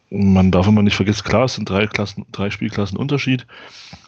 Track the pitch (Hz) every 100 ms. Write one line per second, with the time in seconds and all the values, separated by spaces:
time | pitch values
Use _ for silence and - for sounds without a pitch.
0 | _ 101 98 95 92 90 95 107 101 -
1 | 98 101 - 104 127 - 104 95 107 -
2 | 101 - - - 101 - 113 107 98 95
3 | 139 139 139 127 - - - - - -